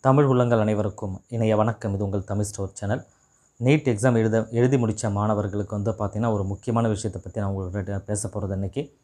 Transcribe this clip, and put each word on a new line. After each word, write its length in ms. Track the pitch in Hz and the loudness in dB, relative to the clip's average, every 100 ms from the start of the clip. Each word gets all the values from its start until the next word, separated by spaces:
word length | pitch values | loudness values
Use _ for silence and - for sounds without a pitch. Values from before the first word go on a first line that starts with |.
தமிழ் 240 | 135 135 143 | 6 6 6
உள்ளங்கள் 340 | 127 123 117 | 4 4 4
அனைவருக்கும் 640 | 107 104 104 98 104 95 _ | 4 2 -2 -4 -8 -10 _
இணைய 280 | 117 110 107 | -2 2 4
வணக்கம். 380 | 107 110 110 | 2 0 -4
இது 100 | 98 | -2
உங்கள் 200 | 101 98 | -2 -4
தமிழ் 200 | 98 104 | -4 -4
ஸ்டோர் 260 | 107 - 95 | -4 -6 -10
சேனல். 320 | - 101 127 - _ _ _ _ _ | -8 -4 -4 -6 _ _ _ _ _
நீட் 240 | 120 151 151 | 2 2 2
எக்ஸாம் 280 | 107 127 117 | 2 2 4
எழுத, 320 | 110 110 110 | 4 2 0
எழுதி 260 | 117 123 135 | 2 2 4
முடிச்ச 340 | 113 104 113 | 2 -2 -2
மாணவர்களுக்கு 640 | 101 107 104 104 101 98 104 | -2 0 0 -2 -4 -4 -4
வந்து 160 | 98 | -4
பார்த்தீங்கன்னா, 420 | - 104 107 117 | -2 -4 -2 -2
ஒரு 100 | 104 | 0
முக்கியமான 440 | 95 98 - 117 117 | -2 -6 -2 0 0
விஷயத்தை 340 | 104 107 92 | 0 -4 -8
பத்தி 180 | 92 110 | -10 -6
நான் 100 | 101 | -4
உங்கள்கிட்ட 480 | 98 92 101 95 101 | -4 -4 -6 -4 -6
பேச 280 | - 104 - | -4 -6 -4
போறது 240 | 107 95 | -6 -4
இன்னைக்கு. 460 | 95 98 - 143 _ | -4 -4 -6 -8 _